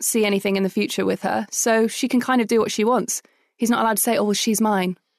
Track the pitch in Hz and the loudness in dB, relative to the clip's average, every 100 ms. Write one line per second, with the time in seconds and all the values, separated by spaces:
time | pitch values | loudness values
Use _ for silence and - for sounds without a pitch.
0 | - 226 208 196 202 196 190 208 202 - | -2 0 2 0 0 0 0 -2 -2 -2
1 | 190 190 202 214 214 - 240 226 226 - | -2 -2 -2 -4 -4 -4 0 2 2 -2
2 | 254 254 - 254 220 226 - - 214 247 | 0 0 2 0 2 2 0 0 0 0
3 | 175 - - _ _ _ 226 233 220 214 | -2 -8 -10 _ _ _ 0 2 2 0
4 | - 220 208 202 - 214 220 202 185 180 | 0 0 0 0 0 0 0 0 -2 -6
5 | _ | _